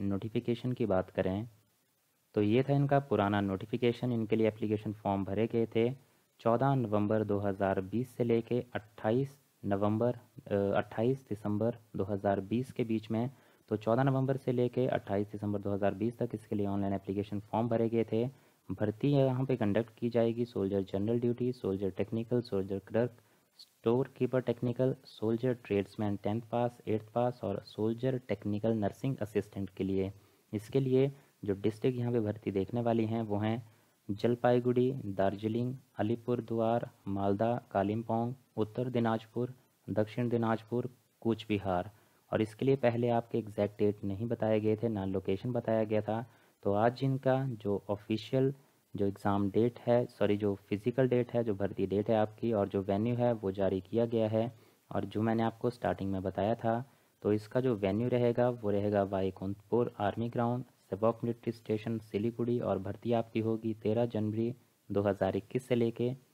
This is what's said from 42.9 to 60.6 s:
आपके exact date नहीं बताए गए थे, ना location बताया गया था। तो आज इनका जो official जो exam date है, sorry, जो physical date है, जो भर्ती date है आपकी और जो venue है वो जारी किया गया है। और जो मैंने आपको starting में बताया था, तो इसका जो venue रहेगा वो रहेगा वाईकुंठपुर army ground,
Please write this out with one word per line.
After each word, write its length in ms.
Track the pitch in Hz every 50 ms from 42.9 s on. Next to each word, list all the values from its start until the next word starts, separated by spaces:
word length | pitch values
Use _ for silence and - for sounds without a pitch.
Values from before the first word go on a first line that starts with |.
| 117 117 120 120
आपके 300 | 117 117 117 - - 117
exact 400 | 110 107 104 107 104 104 - -
date 260 | 104 104 104 - 101
नहीं 220 | 98 98 98 117
बताए 340 | 117 117 - 113 110 110 107
गए 160 | 107 107 110
थे, 120 | 107 120 117
ना 160 | 110 98 95
location 480 | 95 95 95 - - 98 98 - 127
बताया 320 | 120 120 - 113 110 110 110
गया 160 | 107 110 107
था। 220 | 104 107 110 113 120 - - _ _ _ _ _
तो 100 | - 101
आज 280 | 101 104 110 123 127 -
इनका 340 | 139 135 131 131 - 135 131 131 135
जो 360 | 135 117 104 104 101 101 95 - -
official 640 | 101 101 - - 110 107 - - 135 131 131 135 139 - - _ _ _ _ _ -
जो 120 | - 101
exam 440 | 101 98 - - 101 101 101 101 98
date 280 | 98 107 117 120 - -
है, 260 | - 120 120 120 120
sorry, 300 | - - - 107 98 104
जो 180 | 101 107 101 98
physical 540 | - - - 107 101 - 120 - 135 131 123
date 240 | 123 123 120 -
है, 120 | - 120 117
जो 100 | 117 98
भर्ती 320 | 98 101 95 110 - 98
date 240 | 92 95 104 104 -
है 60 | 113
आपकी 360 | 107 107 107 - - 117 117
और 160 | 113 101 101 95
जो 140 | 101 98
venue 340 | 95 101 98 101 110 123 123
है 160 | 120 120 120
वो 200 | 117 107 104 98
जारी 280 | 95 101 95 95 95 95
किया 260 | - - 107 113 117
गया 220 | 117 117 113 110 107
है। 240 | 110 110 113 123 - - - - _ _ _ -
और 140 | - 98 101
जो 180 | 98 - 104
मैंने 200 | 110 113 113 113
आपको 280 | 113 113 - - - 123
starting 420 | - - - 92 90 - 95 98
में 100 | 98 92
बताया 320 | 92 95 - 101 98 107 117
था, 300 | - - 113 113 120 139 - _ _ _ _ _ _
तो 100 | - 104
इसका 280 | 104 107 104 - - 127
जो 140 | 131 131 117
venue 340 | 98 101 95 98 110 120 123
रहेगा 400 | 127 120 123 120 117 123 123 123
वो 220 | 120 117 104 101
रहेगा 320 | 101 101 101 104 104 101
वाईकुंठपुर 920 | 98 95 101 95 95 95 95 - 92 95 98 - - - 113 120 120 117 - -
army 300 | 104 98 - 110 117 120
ground, 360 | - 123 117 117 120 127